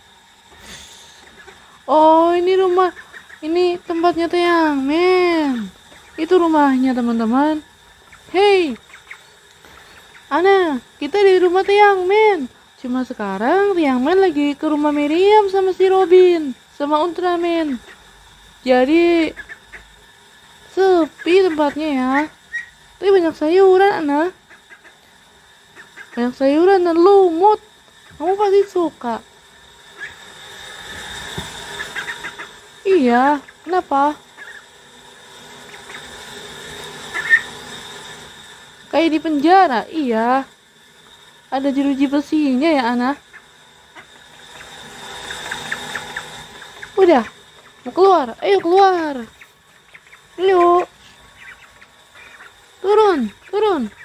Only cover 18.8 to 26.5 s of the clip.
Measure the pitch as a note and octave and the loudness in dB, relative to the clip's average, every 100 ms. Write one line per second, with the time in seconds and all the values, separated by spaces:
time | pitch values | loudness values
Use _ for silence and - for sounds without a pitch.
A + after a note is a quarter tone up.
18.8 | B3+ D#4+ E4+ E4+ D#4 - - - _ - | 4 2 2 2 -2 -6 -20 -20 _ -20
19.8 | - _ _ _ _ - _ - - - | -20 _ _ _ _ -20 _ -20 -12 -2
20.8 | F#4+ F4+ D4+ - - F4+ F#4 D#4 D4 C#4+ | 2 2 0 -4 0 2 2 0 -2 -2
21.8 | D#4 C4+ B3+ C4+ D#4 - _ - - _ | -4 -2 -2 -2 -4 -10 _ -16 -16 _
22.8 | _ _ F#4 G4 E4 D4+ D4+ F4+ F#4+ F#4 | _ _ 2 2 2 -2 0 4 4 6
23.8 | G4 - D4+ C#4+ E4+ - _ - _ - | 4 0 -2 -2 -2 -6 _ -20 _ -20
24.8 | - _ _ _ _ _ _ _ _ - | -20 _ _ _ _ _ _ _ _ -20
25.8 | - - - - A#3+ B3 C4+ | -20 -20 -16 -6 -6 -2 0